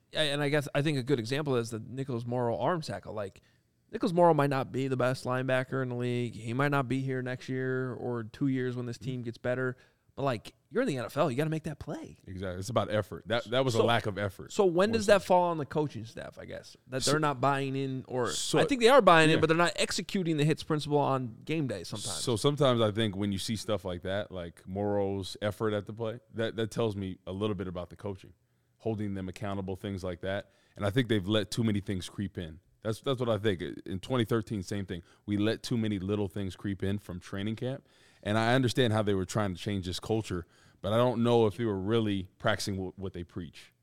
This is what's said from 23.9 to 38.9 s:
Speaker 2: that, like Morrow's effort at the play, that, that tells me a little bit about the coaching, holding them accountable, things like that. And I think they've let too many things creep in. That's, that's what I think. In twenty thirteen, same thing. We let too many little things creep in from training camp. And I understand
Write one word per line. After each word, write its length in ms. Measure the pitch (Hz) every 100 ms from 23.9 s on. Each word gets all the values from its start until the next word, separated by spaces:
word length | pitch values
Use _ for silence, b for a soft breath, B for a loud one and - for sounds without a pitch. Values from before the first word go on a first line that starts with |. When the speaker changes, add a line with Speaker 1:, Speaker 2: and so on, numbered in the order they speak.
| 90
Speaker 2:
that, 280 | 92 98 -
like 300 | 92 85 - -
Morrow's 720 | 95 104 101 98 98 92 -
effort 320 | 104 - 110
at 120 | 104 101
the 60 |
play, 260 | 107 113 117 - 104
that, 200 | 113 90
that 140 | 110
tells 240 | - 113 101
me 220 | 95 90 -
a 60 |
little 240 | 95 110 95
bit 120 | 95
about 200 | 87 87
the 60 | -
coaching, 340 | 101 95 - - _ _ _ _
holding 340 | 113 110 104
them 160 | 98 92
accountable, 460 | - 104 98 95 92
things 260 | 104 98
like 180 | 92 87
that. 280 | 92 98 - b b -
And 100 | 101
I 40 |
think 180 | 101 120
they've 200 | 110 90
let 240 | 107 101
too 120 | -
many 160 | 113 101
things 300 | 95 95 -
creep 280 | - 98 -
in. 220 | 85 80 _ _
That's, 160 | 107 110
that's 200 | - 127
what 100 | 123
I 80 | 107
think. 240 | 107 90 76 55 -
In 140 | 92
twenty 260 | - 131 113
thirteen, 380 | 117 110 107
same 220 | 90 101 95
thing. 160 | 90 b b -
We 100 | 104
let 240 | 104 107
too 160 | - 120
many 220 | 110 101
little 280 | 95 104 98
things 280 | 101 95 -
creep 260 | 104 95
in 160 | 95 101
from 220 | - 90
training 360 | - 98 101 113
camp. 300 | 120 139 - b b b
And 140 | - 107
I 140 | 113 127
understand 360 | 127 - 123